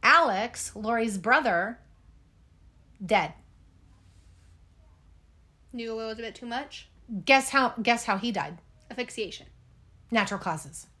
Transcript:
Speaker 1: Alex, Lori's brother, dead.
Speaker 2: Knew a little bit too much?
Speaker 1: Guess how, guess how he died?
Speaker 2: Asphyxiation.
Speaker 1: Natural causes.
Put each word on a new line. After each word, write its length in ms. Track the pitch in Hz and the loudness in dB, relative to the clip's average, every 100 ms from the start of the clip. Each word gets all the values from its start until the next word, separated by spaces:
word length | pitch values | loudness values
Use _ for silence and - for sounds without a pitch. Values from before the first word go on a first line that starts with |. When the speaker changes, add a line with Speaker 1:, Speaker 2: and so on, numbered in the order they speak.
Speaker 1:
Alex, 680 | 220 320 320 190 233 - - 202 | 8 6 6 0 -4 -6 -12 -8
Lori's 420 | 214 233 226 196 | -2 0 0 -2
brother, 640 | 175 262 262 170 196 240 - _ - - _ _ _ _ - _ _ _ | 4 4 4 0 0 -6 -18 _ -20 -20 _ _ _ _ -20 _ _ _
dead. 300 | 190 208 156 - - _ - _ - - - - - - - - - _ - _ _ - _ _ _ _ _ | 0 0 0 -8 -20 _ -20 _ -20 -20 -20 -20 -20 -20 -20 -20 -20 _ -20 _ _ -20 _ _ _ _ _
Speaker 2:
Knew 220 | 247 226 | -12 -8
a 20 | 226 | -6
little 200 | 226 220 | -8 -8
bit 200 | 226 220 | -10 -12
too 100 | 240 | -8
much? 440 | 233 285 - - _ - 208 | -8 -8 -14 -20 _ -10 -8
Speaker 1:
Guess 280 | - 269 269 | 4 4 4
how, 180 | 277 254 - | 2 2 0
guess 220 | 226 233 | 0 0
how 140 | - 196 | 2 -2
he 160 | 226 | 0
died? 240 | 196 147 170 - - - | -4 -6 -10 -20 -20 -16
Speaker 2:
Asphyxiation. 560 | 240 247 - 202 - - - - - - - - | -10 -8 -6 -10 -10 -18 -20 -20 -20 -20 -20 -2
Speaker 1:
Natural 280 | 226 196 196 | 0 0 -2
causes. 460 | 185 160 143 - - _ | -4 -6 -8 -16 -20 _